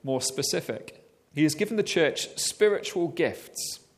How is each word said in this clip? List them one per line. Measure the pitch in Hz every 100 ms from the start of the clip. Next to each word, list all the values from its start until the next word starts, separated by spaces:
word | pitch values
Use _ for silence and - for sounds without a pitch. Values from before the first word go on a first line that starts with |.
more | 165 131
specific. | - - 139 180 - 110 - - _ _ _
He | 143
has | 156
given | 151 - 220
the |
church | 202 185 147 - - -
spiritual | - - 208 202 - 180 170
gifts. | - 135 - - - - - _